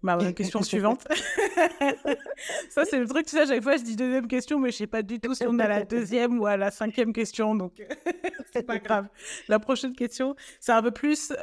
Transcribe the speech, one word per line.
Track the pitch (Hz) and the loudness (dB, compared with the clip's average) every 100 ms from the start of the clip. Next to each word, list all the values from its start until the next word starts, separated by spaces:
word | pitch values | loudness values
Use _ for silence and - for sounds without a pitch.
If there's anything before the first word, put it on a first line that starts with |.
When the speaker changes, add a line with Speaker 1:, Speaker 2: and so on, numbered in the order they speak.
Speaker 1:
ma | 190 175 175 | 0 2 2
question | 175 185 220 | 0 -2 -2
Speaker 2:
<laughs> | |
Speaker 1:
suivante. | 196 226 202 254 - | 0 2 2 0 0
<laughs> | 320 - - 415 381 339 - 277 - - - - 554 - - - | -2 -2 0 0 2 2 2 -2 0 -2 -4 -6 -12 -8 -8 -2
Ça, | - | 0
c'est | 330 269 | 2 2
le | 240 | 2
truc, | 269 320 | 0 2
tu | 302 | 4
sais, | |
à | 294 | 4
chaque | 254 | 4
fois, | 233 277 | 2 2
je | |
dis | 233 220 | 0 -2
deuxième | 254 262 233 | 0 0 0
question, | 254 247 294 | -2 0 0
mais | 262 | 0
je | 233 | -2
sais | 214 | -4
pas | 226 | -4
du | 202 233 | -4 -4
tout | 233 | -4
si | 262 240 | -2 2
on | 233 | 4
est | |
à | 214 | 4
la | 208 | 2
deuxième | 202 233 208 233 240 240 | 0 -2 0 0 2 2
ou | 208 | 2
à | 202 | 2
la | 196 | 0
cinquième | - 220 214 226 | -2 -2 0 0
question, | 226 220 - 214 | 0 -2 0 0
donc | 214 180 - | 0 -2 -10
<laughs> | 208 285 - 349 359 370 247 | -12 -6 -6 -4 -6 -8 -8
c'est | - | -6
pas | - 226 | -4 -4
grave. | - 214 202 - - - - | 0 -2 -2 -12 -14 -10 0
La | 214 | 2
prochaine | 214 254 262 | 2 -2 -2
question, | 254 240 - 262 277 - - | -4 -6 -2 -4 -4 -12 -6
c'est | - | 2
un | 226 | 4
peu | 226 | 2
plus, | 233 294 302 - 277 | 0 0 0 -2 -4